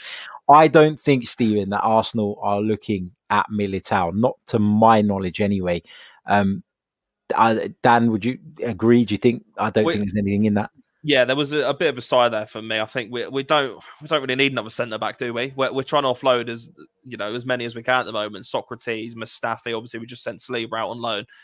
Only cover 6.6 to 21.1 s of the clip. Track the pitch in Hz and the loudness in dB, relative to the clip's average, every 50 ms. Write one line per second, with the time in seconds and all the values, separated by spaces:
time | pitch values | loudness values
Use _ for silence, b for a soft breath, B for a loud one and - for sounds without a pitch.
6.6 | - _ _ _ _ _ _ _ _ _ _ _ _ - - - 113 113 113 107 | -6 _ _ _ _ _ _ _ _ _ _ _ _ -6 0 2 2 2 2 0
7.6 | 82 101 - - - 127 117 120 117 117 110 101 95 120 131 - - - - - | -2 -6 -8 0 2 4 4 4 4 2 0 0 -2 -4 -6 -6 -12 -20 -14 -10
8.6 | - 120 107 90 113 117 120 123 117 98 107 98 - 123 117 - - _ _ - | -8 -8 -4 0 4 4 6 6 4 2 0 2 2 2 2 2 -4 _ _ -4
9.6 | 101 110 - 110 107 - 113 104 104 95 90 107 98 98 101 101 107 107 104 101 | -4 0 2 2 2 2 0 0 -2 -2 -2 -2 -2 0 0 2 2 2 2 0
10.6 | 110 - - 135 _ _ _ _ - 147 143 131 123 120 131 143 147 135 151 151 | -2 -4 -8 _ _ _ _ _ -2 2 4 4 4 4 2 0 -2 -2 -2 -2
11.6 | 131 127 143 - 180 151 127 123 117 - 139 127 120 120 117 107 107 - - 110 | 0 -2 -2 0 -2 -2 -2 -4 -4 0 2 4 4 4 2 -2 -6 -6 -10 -12
12.6 | 110 110 110 110 107 - - 131 113 101 123 120 110 85 127 139 135 - 160 147 | -8 -4 -4 -4 -4 -4 -6 -8 -8 -6 -8 -8 -8 -6 -6 -6 -2 0 0 0
13.6 | 139 127 98 80 B B B B 151 151 165 147 131 131 127 131 139 139 135 120 | 0 -2 -6 -12 B B B B -6 -4 -2 -2 -2 -2 0 0 0 0 0 -4
14.6 | 107 110 - - 127 117 110 107 110 101 - - 127 120 117 117 127 139 135 135 | -6 -8 -6 -6 -6 -6 -6 -6 -6 -6 -6 -6 -8 -6 -4 -6 -6 -6 -4 -4
15.6 | 131 - - 135 131 - 156 147 135 131 123 - 131 131 123 120 120 120 117 117 | -4 -2 -2 -4 -4 -2 -2 0 0 0 -2 0 2 2 2 2 0 -4 -8 -10
16.6 | 117 - - - - - _ _ _ 131 120 104 101 104 117 123 120 127 127 123 | -14 -18 -20 -20 -20 -20 _ _ _ -18 -10 -8 -8 -6 -6 -8 -4 -4 -4 -4
17.6 | 120 120 113 117 110 131 127 127 117 - 113 107 107 104 104 95 - - - 117 | -4 -8 -10 -8 -4 -2 0 0 -2 -4 -6 -6 -6 -6 -8 -12 -12 -6 -6 -6
18.6 | - - 120 110 - 123 113 110 110 117 117 113 113 - - - - 117 113 - | -6 -6 -12 -10 -8 -6 -6 -6 -8 -10 -12 -12 -12 -12 -10 -8 -6 -6 -6 -6
19.6 | - 120 113 113 120 123 - 120 117 120 123 - - 120 104 - - - 127 120 | -6 -8 -8 -8 -8 -10 -14 -14 -14 -14 -16 -12 -12 -12 -10 -12 -12 -8 -8 -8
20.6 | 113 110 110 113 110 92 113 120 117 117 | -6 -6 -6 -6 -6 -6 -6 -8 -6 -6